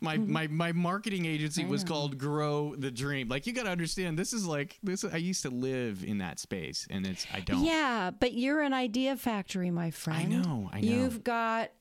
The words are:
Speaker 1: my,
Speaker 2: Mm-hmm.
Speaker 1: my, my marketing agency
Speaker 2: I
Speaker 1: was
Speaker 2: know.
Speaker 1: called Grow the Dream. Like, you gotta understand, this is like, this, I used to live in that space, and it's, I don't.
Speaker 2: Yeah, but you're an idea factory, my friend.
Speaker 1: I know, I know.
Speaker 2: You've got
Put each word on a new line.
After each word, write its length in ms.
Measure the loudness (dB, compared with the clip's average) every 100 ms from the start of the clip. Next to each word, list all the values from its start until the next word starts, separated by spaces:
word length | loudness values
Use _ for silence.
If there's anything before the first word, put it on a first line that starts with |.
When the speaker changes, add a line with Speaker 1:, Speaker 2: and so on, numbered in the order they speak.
Speaker 1:
my, 160 | -2 0
Speaker 2:
Mm-hmm. 120 | 2
Speaker 1:
my, 140 | 2 0
my 240 | 0 0
marketing 520 | 2 2 0 -2 -2
agency 400 | 0 0 0 -2
Speaker 2:
I 40 | 0
Speaker 1:
was 160 | 0
Speaker 2:
know. 40 | 0
Speaker 1:
called 300 | 0 -2 -2
Grow 560 | -2 0 2 0 -2 -2
the 140 | -4
Dream. 380 | -2 -2 0 0
Like, 180 | -2 -2
you 80 |
gotta 160 | -2 0
understand, 480 | 0 0 0 0 0
this 160 | 0
is 100 | -2 0
like, 320 | 0 -2 -6
this, 220 | -4 -2
I 120 | -2 0
used 240 | 0 0
to 60 | -2
live 540 | 0 0 0 0 -2
in 140 | -2 -2
that 200 | -2 -6
space, 480 | -6 -4 -4 -6 -4
and 160 | -2 -2
it's, 200 | -4 -4
I 80 | -4
don't. 240 | 0 2
Speaker 2:
Yeah, 460 | 4 4 2 2 0
but 240 | 2 0
you're 260 | 2 2 2
an 140 | 2
idea 420 | 2 0 2 0 0
factory, 540 | 0 0 -2 0 0
my 200 | 2 0
friend. 440 | -2 -2 0 2
Speaker 1:
I 20 | 2
know, 340 | 2 0 -2
I 100 | 0
know. 40 | 4
Speaker 2:
You've 380 | 4 2 0
got 460 | -2 0 2 0 -2 -6